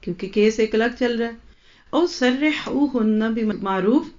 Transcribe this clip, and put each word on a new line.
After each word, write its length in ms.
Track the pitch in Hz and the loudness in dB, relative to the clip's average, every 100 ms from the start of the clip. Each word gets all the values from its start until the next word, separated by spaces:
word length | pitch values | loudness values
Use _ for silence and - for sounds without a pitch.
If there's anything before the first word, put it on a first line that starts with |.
क्योंकि 260 | - 175 190 | -8 -8 -4
केस 320 | 202 214 220 | 2 2 4
एक 140 | 220 | 0
अलग 200 | 220 233 240 | 2 0 0
चल 200 | 247 233 | -2 -2
रहा 120 | 233 | -4
है। 220 | 226 - - _ _ _ | -8 -20 -20 _ _ _
"औ 140 | 277 349 | 0 0
सर्रिहूहुन्ना 1200 | - 247 254 302 302 - 262 285 254 220 214 220 | 2 0 2 0 -2 -4 -2 0 2 2 2 0
बिमारूफ" 800 | 226 214 196 196 190 185 269 330 | -2 -2 -2 -2 0 2 2 0